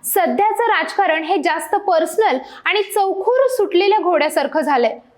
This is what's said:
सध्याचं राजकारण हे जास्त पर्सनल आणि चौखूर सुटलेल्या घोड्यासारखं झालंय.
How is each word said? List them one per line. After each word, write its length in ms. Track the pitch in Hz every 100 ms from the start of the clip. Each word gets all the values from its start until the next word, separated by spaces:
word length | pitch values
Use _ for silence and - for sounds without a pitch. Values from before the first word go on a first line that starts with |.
सध्याचं 600 | - 403 330 247 415 403
राजकारण 600 | 466 370 320 - 370 311
हे 140 | 320 381
जास्त 380 | 262 220 - 392
पर्सनल 600 | 392 330 330 381 427 262 262 - 320
आणि 180 | 392
चौखूर 640 | 392 415 392 381 381 508 523
सुटलेल्या 520 | 508 392 349 392 427
घोड्यासारखं 640 | 349 320 294 302 285 311
झालंय. 380 | 294 269 233 - _